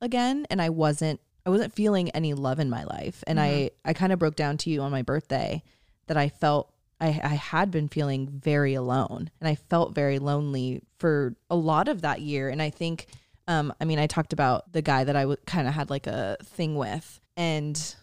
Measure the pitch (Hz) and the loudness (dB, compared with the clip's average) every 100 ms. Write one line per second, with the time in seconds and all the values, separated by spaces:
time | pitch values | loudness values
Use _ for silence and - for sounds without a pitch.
0 | 240 247 247 277 294 196 165 160 151 147 | -2 0 0 0 -2 -2 0 2 2 2
1 | 160 147 _ _ 180 196 220 - 208 196 | 0 -2 _ _ 0 2 2 0 2 2
2 | 175 - 160 139 135 139 139 113 76 - | 2 0 -2 0 -2 0 0 -2 -4 -8
3 | 71 - - 156 147 143 135 - - 165 | -8 -8 -2 2 2 2 0 -4 -4 0
4 | 185 185 156 151 147 147 165 147 139 135 | 2 2 0 0 -2 -2 -2 -2 0 -2
5 | 123 147 - 135 - 160 - _ _ _ | -2 -2 -2 -2 -2 -4 -8 _ _ _
6 | - 151 143 - 156 147 - _ _ - | -2 0 0 2 2 2 0 _ _ -2
7 | 160 151 147 147 - 160 196 165 151 156 | 0 0 0 -2 0 0 0 0 -2 -2
8 | 143 135 135 139 156 147 139 135 123 127 | -2 -2 -4 -4 2 4 4 2 2 0
9 | - - 160 - 160 151 - 170 170 151 | 0 -4 -10 -4 -2 -2 2 2 2 2
10 | 143 139 143 147 147 135 127 127 - _ | 2 2 0 0 0 -2 -2 -4 -10 _
11 | 170 147 131 - - 175 156 156 233 214 | 2 2 0 -4 -2 0 2 2 2 0
12 | 156 135 147 143 135 139 151 - 165 165 | -2 -2 -2 -2 -2 -2 -4 -4 -6 -6
13 | - - _ _ - 160 147 - 160 156 | -10 -20 _ _ -2 0 0 -2 0 2
14 | 151 - 156 151 135 120 - 170 147 135 | 2 0 -2 2 2 2 -2 -4 2 2
15 | 135 143 135 143 - 180 131 151 143 139 | 2 2 0 -2 -2 -2 0 -2 -4 -6
16 | - 87 98 - - - 160 147 113 151 | -4 -6 -4 -6 -10 -6 -4 -2 -4 -6
17 | - - _ - 165 156 151 151 156 - | -10 -20 _ -4 -2 0 -2 -4 -8 -12